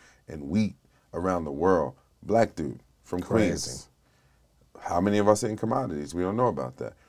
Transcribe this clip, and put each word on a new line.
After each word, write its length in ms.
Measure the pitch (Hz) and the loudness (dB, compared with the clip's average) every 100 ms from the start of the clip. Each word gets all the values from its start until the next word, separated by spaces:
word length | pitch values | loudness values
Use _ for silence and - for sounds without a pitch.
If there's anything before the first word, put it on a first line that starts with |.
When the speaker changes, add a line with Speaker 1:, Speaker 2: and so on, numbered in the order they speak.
| - _ - | -20 _ -16
Speaker 1:
and 220 | 78 71 | -12 -4
wheat 260 | 101 107 - _ _ _ | -2 -2 -4 _ _ _
around 320 | 82 92 90 78 | -4 -2 -2 -4
the 60 | |
world. 420 | 71 90 90 67 - _ _ | 0 4 4 2 -6 _ _
Black 320 | - 113 107 - | 0 2 2 -2
dude 260 | 71 - _ _ - | -8 -8 _ _ -8
from 160 | 87 | -8
Speaker 2:
Crazy. 260 | - 113 104 - - | 0 2 2 0 -6
Speaker 1:
Queens. 180 | - - _ _ _ _ _ _ _ _ - | -10 -16 _ _ _ _ _ _ _ _ -16
How 180 | - 87 | -4 0
many 180 | 101 104 | 2 4
of 100 | 104 | 4
us 140 | 104 107 | 4 0
are 40 | |
in 60 | 107 | -4
commodities? 580 | 110 131 120 73 73 | -2 -2 -2 -6 -6
We 100 | 87 | -4
don't 120 | 92 110 | -2 2
know 120 | 123 | 0
about 280 | 73 64 - | 0 -8 -8
that. 160 | 58 - | -12 -12